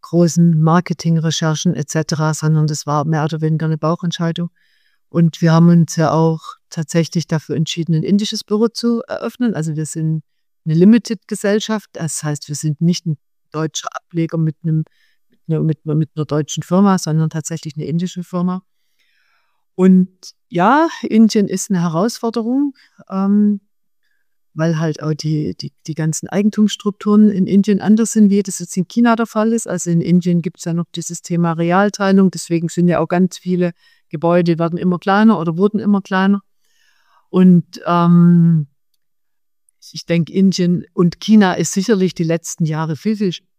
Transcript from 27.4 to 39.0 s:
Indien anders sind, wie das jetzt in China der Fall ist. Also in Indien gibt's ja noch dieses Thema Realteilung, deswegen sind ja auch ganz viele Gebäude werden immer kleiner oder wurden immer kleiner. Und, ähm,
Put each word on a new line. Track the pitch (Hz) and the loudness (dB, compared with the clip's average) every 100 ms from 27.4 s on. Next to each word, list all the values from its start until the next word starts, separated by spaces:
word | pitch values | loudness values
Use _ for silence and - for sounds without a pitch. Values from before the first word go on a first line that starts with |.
| 185 | 0
Indien | 196 196 196 | 2 2 0
anders | 170 214 226 | 2 2 2
sind, | 220 208 | 2 4
wie | 202 | 2
das | 196 - | -2 -8
jetzt | 175 - | -8 -6
in | 175 | -4
China | - 240 226 | 0 2 2
der | |
Fall | 226 214 214 | -2 -2 0
ist. | 226 - | -2 -4
Also | 180 175 | -6 -2
in | 170 | -2
Indien | 160 180 180 175 | 2 2 2 -2
gibt's | 170 - 175 | -2 -8 -6
ja | |
noch | 170 165 | -6 -6
dieses | 175 160 170 | -10 -12 -12
Thema | - 170 170 | -6 -2 -2
Realteilung, | 160 170 180 202 - 196 196 190 | -2 0 2 0 0 2 4 4
deswegen | 165 - 170 170 | 0 -4 -4 -2
sind | - 175 | 0 0
ja | 170 | 2
auch | 165 | 0
ganz | 175 185 - | 0 0 -2
viele | 180 180 175 - _ _ _ | -6 -2 -2 -6 _ _ _
Gebäude | 156 170 175 170 165 | -4 0 2 2 0
werden | 165 170 | -2 -2
immer | 180 175 | -2 -2
kleiner | - 196 220 190 | 0 4 4 4
oder | 165 165 | -2 0
wurden | 208 208 | 0 0
immer | 214 202 | 0 -2
kleiner. | 190 190 190 202 _ _ _ _ _ _ _ _ _ | 0 0 2 0 _ _ _ _ _ _ _ _ _
Und, | 180 185 175 - - - | 4 6 6 4 -10 -2
ähm, | 175 170 175 175 175 170 165 143 _ _ _ | 2 4 6 6 6 4 2 -2 _ _ _